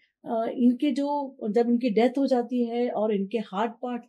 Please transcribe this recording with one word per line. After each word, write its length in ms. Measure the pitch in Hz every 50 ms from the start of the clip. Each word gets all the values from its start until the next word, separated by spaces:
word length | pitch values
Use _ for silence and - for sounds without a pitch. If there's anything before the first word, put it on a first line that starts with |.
| _ _ _ _ -
अ, 200 | - 240 226 226 240 -
इनके 380 | 269 240 247 247 233 302 294
जो, 460 | 240 277 277 285 285 294 285 262 269 - 233 214
जब 200 | 190 240 233 240
इनकी 200 | 240 240 247 247
death 280 | 196 214 233 247 247 277
हो 100 | 277 262
जाती 380 | 262 240 240 240 254 247 240
है 240 | 226 233 240 240 247
और 260 | - - 214 220 214
इनके 220 | 196 196 190 233 226
hard 340 | 208 - 190 190 226 240
part 320 | 220 - - 247 247 240 -